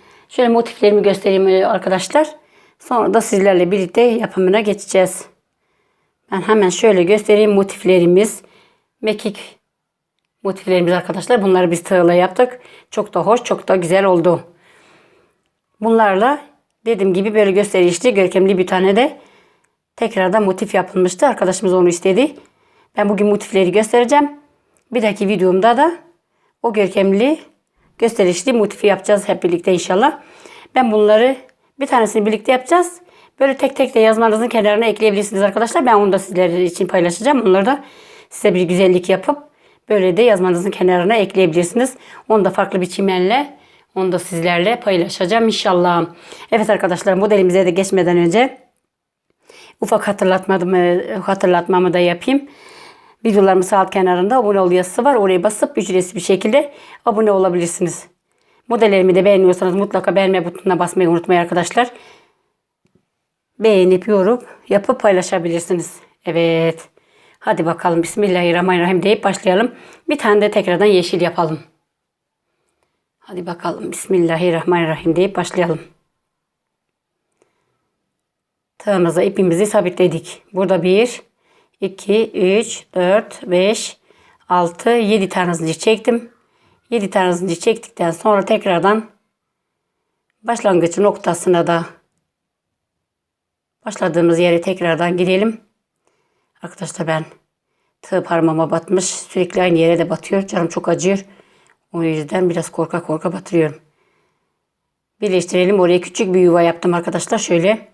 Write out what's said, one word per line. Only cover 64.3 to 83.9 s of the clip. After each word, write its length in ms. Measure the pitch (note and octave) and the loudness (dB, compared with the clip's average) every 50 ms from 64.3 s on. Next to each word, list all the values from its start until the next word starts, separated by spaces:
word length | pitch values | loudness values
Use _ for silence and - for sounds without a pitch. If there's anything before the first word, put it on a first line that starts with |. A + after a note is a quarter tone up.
| B3 A#3+ - - - - _ - | 0 -2 -4 -12 -20 -14 _ -2
yapıp 320 | G3 G3+ G3+ - B3 - | -2 -2 0 -2 -2 0
paylaşabilirsiniz. 960 | - G#3 F#3+ F3+ F3 - G3 F3+ E3 E3+ E3 E3+ E3+ - F#3 E3+ D#3+ - - - _ _ _ _ - | 2 2 2 2 0 -2 -4 -4 -4 -4 -4 -4 -4 -4 -4 -4 -6 -8 -14 -20 _ _ _ _ -8
Evet. 640 | F3 D#3+ E3+ E3+ E3 E3 E3 E3 E3 E3 - - - _ _ _ _ _ _ _ _ _ _ | -4 -2 0 0 0 0 0 0 -2 -2 -6 -12 -20 _ _ _ _ _ _ _ _ _ _
Hadi 280 | - A3+ G#3+ E3+ D#3+ | -4 -2 -2 0 0
bakalım, 360 | E3+ E3 - - F3+ E3+ E3+ | -2 -2 -2 -2 -2 0 0
"Bismillahirrahmanirrahim" 1000 | E3 - - G#3+ G#3 G3 F3+ F3+ F3 E3+ E3+ F3 F#3 F#3 F3+ F3 F3 F3+ F#3+ F3 | -2 -4 -2 -2 -2 0 0 0 0 0 0 0 0 0 0 0 0 0 0 0
deyip 220 | E3+ G3 A3 G#3+ - | 0 0 0 0 -2
başlayalım. 500 | G3+ F#3 - - F#3+ F3+ G3 A#3 B3+ - - - - - - _ E4 | -4 -4 -2 -2 0 0 0 0 -2 -6 -10 -20 -20 -20 -12 _ -6
Bir 100 | D4+ C#4+ | -4 -2
tane 220 | - G#3+ G#3 G#3 | 0 2 2 2
de 100 | G#3 G#3 | 2 0
tekrardan 360 | G#3 G#3 F#3 F#3 F3 E3 G#3 | 0 -2 -2 0 0 2 2
yeşil 340 | G#3+ G3 F3+ E3+ - - E3 | 2 2 2 0 0 -2 -2
yapalım. 400 | F3 E3+ - F3 E3+ D#3 D#3+ - - _ _ _ _ _ _ _ _ _ _ _ _ _ _ _ _ _ _ _ _ _ _ _ _ _ _ _ _ _ _ _ | -2 -2 -2 -2 -4 -4 -4 -8 -12 _ _ _ _ _ _ _ _ _ _ _ _ _ _ _ _ _ _ _ _ _ _ _ _ _ _ _ _ _ _ _
Hadi 280 | _ - G3 F3+ F3 | _ -14 -12 -12 -10
bakalım, 460 | F3+ E3+ - - F3 D#3 - A3 - | -10 -10 -8 -8 -8 -8 -8 -10 -12
"Bismillahirrahmanirrahim" 1200 | - - - - F#3+ F3 E3+ E3 E3 D#3+ F3+ F3 E3 E3 - F3 F3 E3+ E3 D#3+ D#3 D#3 - E3 D#3 | -10 -8 -4 -2 0 2 2 2 0 0 0 0 0 0 0 0 0 0 0 -2 -4 -2 -2 -2 0
deyip 200 | F3 F#3+ G3 G3 | 0 0 0 -2
başlayalım. 440 | F#3 E3+ - - F3+ E3+ E3+ D#3 C#3+ - - _ _ _ _ _ _ _ _ _ _ _ _ _ _ _ _ _ _ _ _ _ _ _ _ _ _ _ _ _ _ _ _ _ _ _ _ _ _ _ _ _ _ _ _ _ _ _ _ _ _ _ _ _ _ _ _ _ - | -4 -6 -4 -2 -2 -2 -2 -2 -6 -8 -18 _ _ _ _ _ _ _ _ _ _ _ _ _ _ _ _ _ _ _ _ _ _ _ _ _ _ _ _ _ _ _ _ _ _ _ _ _ _ _ _ _ _ _ _ _ _ _ _ _ _ _ _ _ _ _ _ _ -10
Tığımıza 440 | - G#3 G3 F3+ F3 E3+ D3+ F3+ | -4 -2 0 0 0 0 0 0
ipimizi 440 | G3+ G3 G3 G#3 F#3 F3 E3 F3 G#3 | -2 0 0 0 0 0 2 0 0
sabitledik. 760 | G3+ - G#3 F3 F3+ F3 - F3+ F3 E3 D#3+ - - - - _ _ | 0 0 0 0 0 0 0 0 0 0 -4 -10 -12 -20 -20 _ _
Burada 300 | G3 F#3 G3 F3+ F#3+ F3 | -6 -4 -2 0 0 0
bir, 400 | F3+ F#3 F#3+ G#3 A#3+ A#3+ - - - _ _ _ _ _ _ _ _ _ _ - | 2 2 2 2 0 -2 -4 -10 -18 _ _ _ _ _ _ _ _ _ _ -10
iki, 500 | - F#3+ F#3+ - - - G3+ A3+ A3 A3 | -10 -10 -10 -8 -4 -2 0 0 -2 -2
üç, 560 | - F3+ F3+ F#3 G3 - - - - - - _ - | -2 -2 0 0 0 0 -2 -4 -10 -14 -14 _ -4
dört, 560 | - F3+ F3+ G3 A3 G#3+ - - - B3+ F#3+ | -2 0 2 2 0 0 -4 -14 -14 -6 -2
beş, 460 | F3+ F3+ F#3+ G#3 A3+ - - - | -2 0 0 0 -2 -4 -6 -12